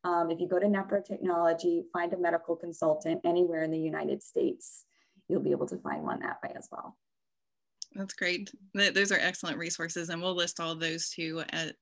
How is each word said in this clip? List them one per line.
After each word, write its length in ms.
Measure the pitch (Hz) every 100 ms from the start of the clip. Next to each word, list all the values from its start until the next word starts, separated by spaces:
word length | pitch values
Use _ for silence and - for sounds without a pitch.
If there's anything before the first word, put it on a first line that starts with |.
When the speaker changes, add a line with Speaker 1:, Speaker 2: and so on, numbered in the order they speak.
Speaker 1:
Um, 260 | 175 170 165
if 120 | 170
you 80 | 175
go 100 | 180
to 80 | 208
Napper 340 | 196 196 202 -
Technology, 760 | 196 185 170 170 165 175 170 165
find 180 | 175 170
a 60 | 180
medical 400 | 170 165 - 165
consultant 640 | 170 160 160 156 160 165
anywhere 400 | 175 175 180 160
in 80 | 156
the 80 | 160
United 420 | 160 156 151 -
States, 640 | - - - - - - - _ _ _ -
you'll 100 | 185
be 120 | 147
able 160 | 143 147
to 100 | -
find 260 | - 73
one 160 | - -
that 180 | - -
way 100 | - -
as 100 | -
well. 280 | - - - _ _ _ _ _ _ _ _ -
Speaker 2:
That's 200 | 196 196
great. 380 | - 180 180 196 - - 196
Th-, 180 | 202
those 200 | 190 196
are 60 | 190
excellent 400 | 180 185 170 151
resources, 500 | 170 - 165 170 170
and 120 | 170
we'll 140 | 180 180
list 240 | 175 -
all 160 | 165 165
those 340 | 165 165 -
too 340 | - 160 165 -
at 240 | 165 160 -